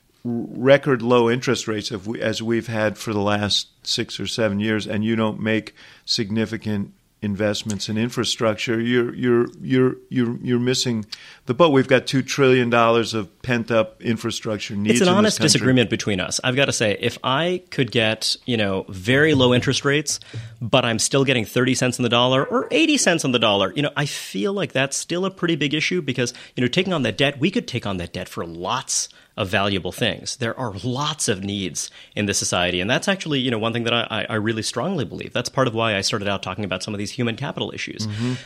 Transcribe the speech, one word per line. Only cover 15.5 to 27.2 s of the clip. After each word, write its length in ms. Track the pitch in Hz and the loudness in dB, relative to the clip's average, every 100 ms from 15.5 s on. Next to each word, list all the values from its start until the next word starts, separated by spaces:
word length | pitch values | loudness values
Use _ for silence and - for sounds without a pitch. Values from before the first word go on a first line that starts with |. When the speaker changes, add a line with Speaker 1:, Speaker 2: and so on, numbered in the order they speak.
Speaker 2:
disagreement 360 | 143 110 131 110 | 4 4 4 4
between 300 | 113 - 98 | 0 -2 -2
us. 220 | 82 - | -2 -2
I've 140 | 127 127 | -2 0
gotta 160 | 139 | 0
say, 240 | - 113 98 | 2 0 0
if 180 | 120 - | -2 -2
I 400 | - 131 170 180 - | -2 0 0 -4 -6
could 220 | - 123 | -4 0
get, 420 | 117 110 110 - - - | 2 2 0 -4 -4 -2
you 120 | 117 | 0
know, 280 | 101 95 - | 0 -2 -4
very 460 | 95 92 135 156 143 | -6 2 4 6 6
low 180 | 127 | 6
interest 320 | 123 127 127 143 | 4 2 0 0
rates, 340 | 143 151 - - 117 - - | 0 -2 -6 -8 -14 -14 -10
but 220 | 113 135 | 0 2
I'm 160 | 120 113 | 2 0
still 240 | - 143 | 2 2
getting 220 | 139 127 101 | 4 2 0
thirty 300 | - 127 123 | 2 2 2
cents 220 | 131 120 | 0 0
on 60 | |
the 60 | 120 | 2
dollar 340 | 120 123 131 | 4 4 2
or 240 | 151 233 - | 2 -2 0
eighty 260 | 254 320 294 | 2 2 2
cents 260 | - 165 | 2 2
on 80 | 143 | 2
the 80 | 120 | 2
dollar, 320 | 113 101 95 | 4 4 2
you 100 | 92 | 0
know, 80 | 143 - | -2 -2
I 100 | 143 | -4
feel 460 | - - 190 202 | -6 -8 -4 -2
like 220 | 202 165 | -2 -2
that's 240 | - 135 - | 0 -2 -2
still 260 | - 170 | -4 -4
a 80 | 185 | -4
pretty 240 | 190 175 165 | -2 -2 0
big 180 | 147 | 0
issue 280 | 151 151 180 | 0 0 -2
because, 320 | 139 127 120 - - - | -2 -2 -4 -4 -12 -2
you 40 | |
know, 60 | 127 | 0
taking 240 | 175 190 | 2 0
on 120 | 170 | 0
that 140 | 120 | -2
debt, 220 | 98 | 2